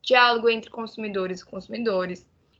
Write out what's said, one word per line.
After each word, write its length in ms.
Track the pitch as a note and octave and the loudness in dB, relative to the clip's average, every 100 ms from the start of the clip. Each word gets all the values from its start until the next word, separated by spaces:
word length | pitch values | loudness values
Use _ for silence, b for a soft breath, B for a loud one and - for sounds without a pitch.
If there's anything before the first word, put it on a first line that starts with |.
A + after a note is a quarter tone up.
diálogo 480 | - B3+ A#3+ A#3 A#3 | 2 6 6 4 2
entre 200 | A3+ A3 | 0 -4
consumidores 720 | - A3+ - G#3+ G3 F#3 F#3 | -12 -12 -8 -8 -4 -6 -8
e 40 | - | -12
consumidores, 800 | F#3+ F#3+ A3 A#3 F#3 F3+ F3+ _ _ _ _ | -16 -12 -6 -2 -2 -2 -8 _ _ _ _